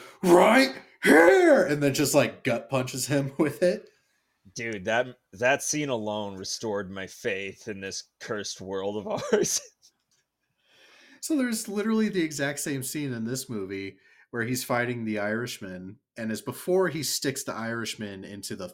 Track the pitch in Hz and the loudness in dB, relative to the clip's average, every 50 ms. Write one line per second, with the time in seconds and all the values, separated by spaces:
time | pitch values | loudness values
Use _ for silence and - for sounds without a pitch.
0 | - - - - - 185 170 175 185 214 226 262 269 262 - - - - _ _ | -10 -18 -12 -2 4 6 8 8 8 8 8 6 6 4 0 -6 -14 -20 _ _
1 | - 196 269 311 339 - 392 381 359 330 285 226 - - 147 147 143 139 131 143 | 4 6 8 10 10 10 8 8 8 8 8 6 6 4 2 2 2 2 2 2
2 | 147 139 - 147 - 107 - - _ 131 113 117 - - 135 131 123 - - 131 | 2 4 4 4 4 4 0 -4 _ -2 -2 -2 -2 -2 -2 -2 -2 -2 -4 -6
3 | 123 123 147 139 139 135 - - 165 143 135 - 185 180 202 220 - - _ _ | -4 0 0 0 0 -2 -2 0 -2 -2 0 2 2 0 0 0 -6 -14 _ _
4 | _ _ _ _ _ _ _ _ _ 98 _ - 117 117 110 101 90 110 110 120 | _ _ _ _ _ _ _ _ _ -18 _ -8 -6 -6 -6 -6 -2 0 0 0
5 | 127 127 123 - _ _ - 95 120 127 139 139 - - - 151 147 139 127 113 | 0 -2 -6 -14 _ _ -8 -2 2 2 2 2 0 -4 -4 -4 -2 -2 -2 -4
6 | 104 104 104 107 104 101 98 95 95 - - - - 110 101 101 101 90 98 95 | -2 -4 -4 -4 -4 -6 -8 -10 -10 -10 -8 -6 -4 -4 -2 -4 -4 -6 -8 -10
7 | 95 90 - - - 120 98 95 98 98 110 - - 117 104 98 98 95 90 - | -10 -10 -12 -8 -6 -4 -4 -4 -6 -8 -10 -12 -12 -12 -10 -10 -10 -10 -10 -10
8 | - _ _ _ - - 117 104 98 - - - 95 95 98 95 95 101 104 107 | -14 _ _ _ -10 -8 -8 -6 -6 -8 -10 -12 -10 -8 -6 -4 -4 -4 -6 -6
9 | 98 214 - - 523 587 - 208 - - - - - - _ _ _ _ _ _ | -6 -6 -6 -6 -2 0 0 0 0 0 -2 -6 -6 -10 _ _ _ _ _ _
10 | _ _ _ _ _ _ _ _ _ _ _ _ _ _ _ _ _ _ - - | _ _ _ _ _ _ _ _ _ _ _ _ _ _ _ _ _ _ -20 -20
11 | - - - _ - - 320 277 254 247 226 220 - - 196 208 202 226 226 220 | -20 -20 -20 _ -6 -2 0 0 0 0 -2 -4 -6 -6 -4 -2 0 0 2 2
12 | 220 208 - 185 165 156 147 143 139 143 143 143 - 165 143 135 127 - - 156 | 2 2 2 0 -2 -2 -2 -2 -2 -2 -2 -4 -4 -4 -4 -4 -4 -6 -6 -6
13 | 147 135 123 117 113 113 127 127 - - 120 104 95 95 98 98 98 98 95 _ | -4 -4 -4 -4 -4 -4 -4 -6 -6 -6 -6 -6 -6 -6 -6 -8 -8 -10 -12 _
14 | _ _ _ _ _ _ - 120 113 120 127 123 - - 127 120 120 120 123 120 | _ _ _ _ _ _ -6 -4 -2 -2 -2 -4 -2 -2 0 0 0 -2 -4 -4
15 | 113 110 107 107 101 104 110 113 123 127 - - 107 92 92 90 92 95 104 - | -4 -4 -2 -2 -2 -2 -2 -2 -4 -6 -8 -12 -12 -12 -12 -12 -14 -14 -16 -18
16 | _ _ _ - 113 110 110 107 - - 131 - - - 180 190 190 170 139 160 | _ _ _ -10 -6 -6 -6 -6 -6 -10 -10 -8 -4 0 2 2 2 0 -2 -4
17 | 135 - - - - 143 131 - - - - 110 113 117 117 117 113 107 - - | -4 -4 -4 -2 -4 -4 -4 -4 -8 -8 -8 -6 -6 -6 -6 -6 -6 -6 -8 -8
18 | 107 101 98 95 95 95 101 101 98 - 113 98 95 90 | -8 -10 -10 -12 -14 -14 -14 -14 -12 -12 -10 -10 -12 -14